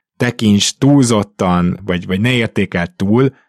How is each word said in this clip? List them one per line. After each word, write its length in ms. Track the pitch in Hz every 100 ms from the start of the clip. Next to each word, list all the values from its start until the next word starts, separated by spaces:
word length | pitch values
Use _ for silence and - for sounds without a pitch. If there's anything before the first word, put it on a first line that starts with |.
| _ -
tekints 640 | 123 117 110 101 - -
túlzottan, 1000 | 135 143 120 107 98 - 95 87 87 92
vagy, 220 | 98 87 98
vagy 140 | 92
ne 120 | 123
értékeld 600 | 123 113 104 95 90 85
túl, 420 | - 98 117 135 -